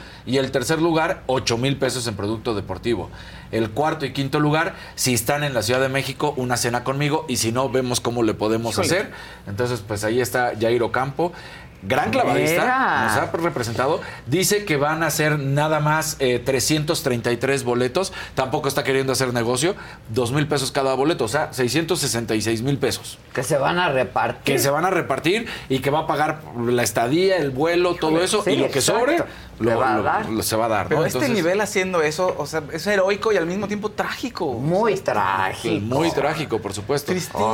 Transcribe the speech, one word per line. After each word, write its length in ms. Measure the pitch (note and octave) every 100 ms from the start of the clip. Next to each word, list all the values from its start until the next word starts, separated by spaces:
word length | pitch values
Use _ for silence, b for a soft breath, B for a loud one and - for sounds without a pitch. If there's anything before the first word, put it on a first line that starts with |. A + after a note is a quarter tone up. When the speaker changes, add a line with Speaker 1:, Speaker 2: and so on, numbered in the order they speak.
| B B -
Speaker 1:
Y 100 | C3+
el 140 | C3
tercer 320 | C3+ B2 D#3+
lugar, 400 | E3+ D#3+ E3 F#3 -
ocho 300 | C3 C3 A#2
mil 220 | C3+ C#3
pesos 280 | C3+ B2 A#2
en 60 |
producto 400 | G2 G2+ A2+ B2
deportivo. 540 | G#2 G2 F#2 A#2+ G#2 D#2+ B B B B
El 180 | A2+ A2
cuarto 340 | G#2+ D#3 D#3
y 80 | C3+
quinto 260 | C#3+ C3+ D3+
lugar, 360 | D3+ D#3 E3+ B B -
si 180 | -
están 300 | A#2 - D3
en 100 | D3
la 80 | B2
Ciudad 180 | G#2 B2+
de 80 | C3+
México, 460 | C3+ C3 C3+ D3 C3+
una 200 | B2 A#2+
cena 260 | B2 A#2+
conmigo. 400 | B2 C3+ D3 D3+ -
Y 80 | A2+
si 160 | A2
no, 180 | A#2+ C3+
vemos 300 | B2+ B2+ B2
cómo 220 | B2 A#2+
le 120 | A2+
podemos 380 | - G#2+ A2+ A#2
Speaker 2:
Híjole. 120 | G3+ D#3+
Speaker 1:
hacer". 240 | F3+ A#3 B B B -
Entonces, 360 | G2+ B2 A#2+ G2+
pues 180 | G#2
ahí 160 | G#2+ B2
está 320 | A#2+ B2+ B2
Yair 300 | A2 A2+ A#2+
Ocampo. 500 | A2 - C3+ C#3 F3 B B B B -
Gran 280 | - C#3+ G3
clavadista, 480 | B3+ B3+ C#3+ D3+ E3+
Speaker 3:
Mira. 440 | B3 C4 A3+ D3 A#2
Speaker 1:
nos 80 | G#2+
ha 200 | D#3+ F3
representado. 640 | E3 D3+ A#2 G#2+ C3+ E3+ B B A#2+
Dice 360 | E3+ F3+ G#3
que 120 | G#3 D3
van 260 | D3 D#3+
a 80 | D#3+
ser 300 | D3+ D3+ D3+
nada 400 | C3+ C#3+ D#3 D#3
más, 340 | D3+ D#3 D3+ -
eh, 180 | C3 A#2+
trescientos 640 | B2+ C3+ - D3+ D3+ D#3+
treinta 300 | C3+ A#2+ A#2+
y 40 | A#2
tres 280 | C3 C#3
boletos. 480 | A#2+ A#2+ B2 F3+ G3 B B -
Tampoco 320 | B2+ D3 C#3+
está 160 | C#3+
queriendo 280 | C3+ C3+ C3+
hacer 200 | B2+ C3
negocio. 400 | A#2+ A2+ B2 E3 G#3+ B B -
Dos 220 | A2+ A#2
mil 160 | C#3+ D3
pesos 240 | D3 C3
cada 240 | C#3+ C3+
boleto, 300 | C3 D3 D#3
o 40 | A2
sea, 240 | C#3 -
seiscientos 460 | - B2 C#3+ D#3+ F3
sesenta 380 | C#3 A#2 A2 A2
y 40 |
seis 220 | G#2 A2+
mil 160 | C3 C3+
pesos. 400 | A#2 G2 - - -
Speaker 3:
Que 80 | -
se 160 | C3+ D3
van 220 | C#3+ F3
a 80 | F3+
repartir. 540 | C3 B2 B2 A#2 A#2+
Speaker 1:
Que 160 | F2+ E2
se 100 | C#3
van 140 | C#3+
a 60 | F#3
repartir 580 | F3 A#2+ C3 D#3+ G#3+ A#3 B -
y 120 | C3
que 100 | C3+
va 100 | D3+
a 40 | D#3+
pagar 360 | C#3+ D3+ D#3 D2+ A2
la 280 | A#2+ A#2+
estadía, 520 | A#2 B2 A#2+ D#3+ F#3+ F#3
el 120 | C#3+
vuelo, 460 | B2+ D#3+ F3 F3+ F3
todo 160 | D#3
Speaker 3:
Híjole, 120 | D#3+ F#3
Speaker 1:
eso. 160 | G#3+
Speaker 3:
sí, 60 | F3
Speaker 1:
Y 40 | C3+
lo 120 | C3+
que 80 | C3+
Speaker 3:
exacto. 220 | A#2+ C3
Speaker 1:
sobre, 160 | C4 E4+ - B B -
Speaker 3:
Le 140 | A2+
Speaker 1:
lo, 80 | A2+
Speaker 3:
va 140 | B2+
a 20 | A#2
Speaker 1:
lo, 60 |
Speaker 3:
dar. 240 | G#2 F#3 G#3+
Speaker 1:
lo 140 | A2
se 100 | -
va 120 | A2 A2+
a 20 |
dar, 180 | G#2 E2
Speaker 2:
Pero 140 | D3+
Speaker 1:
¿no? 60 | F#3+
Speaker 2:
este 120 | B2+
Speaker 1:
Entonces 180 | C#4 A3
Speaker 2:
nivel 240 | E3 G3
haciendo 400 | G3+ G3 F#3 F3+
eso, 300 | D#3 D#3 F#3 -
o 80 | D3
sea, 160 | D#3+ C#3+
es 140 | D#3 F3+
heroico 460 | G3+ F#3+ G3+ A3
y 60 | G3
al 80 | E3
mismo 200 | F#3+ G3+
tiempo 240 | G#3 G#3
trágico. 640 | - F3+ - B3 - E3
Speaker 3:
Muy 400 | A#2 C#3+ F3+ A3+
Speaker 2:
O 40 | -
sea, 60 |
Speaker 3:
trágico. 800 | - A2 F#2+ F#2+ F#2+ G#2+ A2+ G#2
Speaker 1:
Muy 280 | G#2+ C3+ E3
trágico, 480 | D#3 C#3 D#3+ C#3 A2+
por 140 | G3+
supuesto. 360 | G#2 G2 C#3+ -
Speaker 2:
Tristísimo. 340 | F3+ - - G#2+